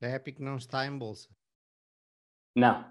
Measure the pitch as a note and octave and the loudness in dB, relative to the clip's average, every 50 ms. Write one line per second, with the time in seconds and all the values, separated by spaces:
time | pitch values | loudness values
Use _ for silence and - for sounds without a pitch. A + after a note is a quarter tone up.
0 | A#2+ B2 C3 C3+ C3+ D3 C3+ C#3+ C#3 C3+ C#3 B2+ B2 - - C3 C3+ C#3 C#3+ C3+ | -6 -6 -6 -6 -8 -10 -12 -10 -8 -8 -6 -8 -8 -6 -4 -4 -4 -4 -6 -8
1 | A#2+ G#2+ G2+ - - - - _ _ _ _ _ _ _ _ _ _ _ _ _ | -8 -10 -10 -14 -16 -20 -20 _ _ _ _ _ _ _ _ _ _ _ _ _
2 | _ _ _ _ _ _ _ _ _ _ _ B2 A#2+ - G#3+ - - - | _ _ _ _ _ _ _ _ _ _ _ 6 6 6 6 4 -2 -8